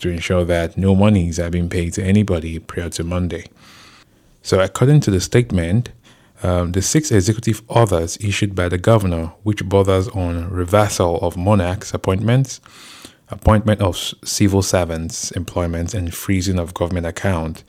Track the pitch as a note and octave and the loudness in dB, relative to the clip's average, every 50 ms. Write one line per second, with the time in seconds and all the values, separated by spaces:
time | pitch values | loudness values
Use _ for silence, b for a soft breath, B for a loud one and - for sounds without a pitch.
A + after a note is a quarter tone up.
0 | - F2+ F2 E2+ E2 - F#2 F2+ F2 E2+ F2 E2+ E2+ E2 - - F2+ F#2+ G2 F#2+ | -6 -6 -4 -4 -2 0 0 0 2 2 0 0 -2 -2 -2 0 2 4 4 6
1 | G2+ G#2+ G#2+ G2 E2+ E2+ E2 F2 E2+ E2+ E2+ F2 F2 E2+ - F#2 E2+ E2+ E2 - | 6 6 4 4 2 0 -2 -4 -4 -2 -2 -2 -2 -2 -2 -2 -4 -4 -4 -2
2 | F#2 F#2 G2 G#2 G#2+ G2 F#2 E2 D#2+ E2 E2 E2 - - - - F2 E2+ - - | 0 2 2 4 2 2 0 -2 -4 -6 -8 -10 -12 -10 -10 -8 -8 -6 -6 -6
3 | E2 E2+ F2+ F2+ F2+ E2+ F2+ D#2+ - - B B B B B B B B B B | -6 -4 -2 -2 -2 -4 -4 -8 -12 -14 B B B B B B B B B B
4 | B B B B B B B _ - - - F#2+ F#2+ F#2+ - - B2+ C3 D3 D3+ | B B B B B B B _ -4 0 2 2 2 0 0 2 4 6 6 6
5 | - - G2 F2+ - - - A#2+ A#2+ - F#2+ F2+ E2 E2 F#2 A#2+ A#2+ - - b | 4 4 2 0 0 2 2 2 2 2 0 -2 0 0 0 0 -2 -2 -8 b
6 | b b b b b b b _ - F#2 F2+ F2 F2 F2 F2 G2 F#2+ - - D#3 | b b b b b b b _ -2 0 0 0 0 0 -2 -2 -2 0 0 0
7 | D3+ - A#2+ G#2 F2+ G2+ A2 - - - G#2+ - - - - A#2+ A#2 G2+ F#2 E2 | 2 2 2 2 4 2 0 0 -2 -4 -4 -4 -4 0 2 4 4 4 4 0
8 | E2 E2+ - - - G#2 G2 - A2 G2+ G2 F#2 F2+ F2+ F2+ F2+ F2 - A#2 A2 | 0 -2 -6 -6 -6 -4 -2 -2 -2 -2 -2 -2 -2 -2 -2 0 2 4 4 4
9 | G2 F#2 F2 E2 E2 E2+ - - - G#2+ G#2 - G#2 F#2+ G2+ G2 G2 F#2+ F#2+ F#2+ | 4 0 -2 -2 -4 -6 -10 -6 -4 -2 -2 -2 -2 2 2 4 4 4 2 2
10 | F#2 F#2 - G2 F2+ F2 E2+ E2+ E2+ F2+ F#2 F2+ F2+ E2+ F#2+ G#2 G#2 G2 - - | 0 -2 -4 -4 -4 -4 -4 -4 -6 -6 -4 -4 -2 2 2 2 2 2 2 0
11 | G2 F2 E2+ E2 - F2 E2 E2+ F2 G2 G#2+ G2+ F2 F2 F2+ - - - - G#2 | 0 0 0 0 -2 -4 -4 -2 0 2 2 2 2 0 -2 -4 -6 -8 -8 -4
12 | - - F#2+ G2 G#2+ A2 A#2+ C3 C3+ - - - B B B B B B B B | -2 -2 0 0 0 2 2 2 0 0 -4 -12 B B B B B B B B
13 | B B B B B - - G2+ - - G#2+ G#2+ G2+ A2 G#2+ G2 G#2+ F#2 F2 - | B B B B B -16 -14 -2 2 4 4 4 4 2 0 2 0 0 -2 -2
14 | - - - - - - - - G#2+ G2 F#2+ G2 F#2 - - F#2+ F2+ E2 E2 E2 | -6 -10 -10 -10 -10 -8 -2 2 2 4 4 2 2 2 0 0 0 -2 -4 -6
15 | E2 E2+ - - - - - F#2 F2 - - F#2 F2 E2+ E2 E2+ E2+ F2 - G#2 | -6 -8 -8 -10 -10 -8 -8 -8 -8 -6 -4 -4 -2 -2 -2 -4 -4 -4 -4 -6
16 | F2 E2+ E2+ - - - G2 F#2+ F2 F#2 F#2 F2+ E2+ E2 F2+ - F2 E2+ F2+ F2+ | -6 -6 -6 -6 -4 -2 0 0 0 0 -2 -2 -4 -4 -4 -4 -4 -2 -2 -2
17 | E2 E2 E2 - - G2 F#2+ E2 D#2 D#2+ D2+ - - | -4 -4 -6 -4 -2 -2 -2 -2 -4 -6 -8 -12 -16